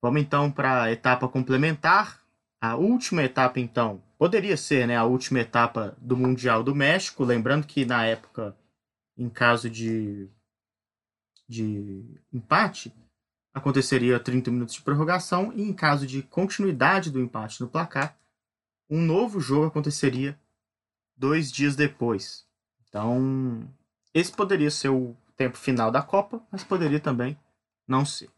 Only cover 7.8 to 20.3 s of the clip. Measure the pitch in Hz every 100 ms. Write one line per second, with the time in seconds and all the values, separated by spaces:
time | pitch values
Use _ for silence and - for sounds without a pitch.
7.8 | 127 120 113 113 - - 107 98 _ _
8.8 | _ _ _ - 123 117 120 117 117 113
9.8 | 113 113 107 101 98 _ _ _ _ _
10.8 | _ _ _ _ _ _ _ 117 110 104
11.8 | 104 95 113 - _ 123 113 160 208 -
12.8 | 117 - _ _ _ _ _ - 143 135
13.8 | 131 131 123 123 - 127 127 123 117 -
14.8 | - 147 156 180 180 180 202 233 208 190
15.8 | 156 143 135 135 139 - 190 - 196 147
16.8 | 135 190 165 131 123 110 110 - 123 160
17.8 | 170 139 151 _ _ _ _ _ _ _
18.8 | _ 151 165 165 233 202 131 139 156 156
19.8 | 151 147 143 127 139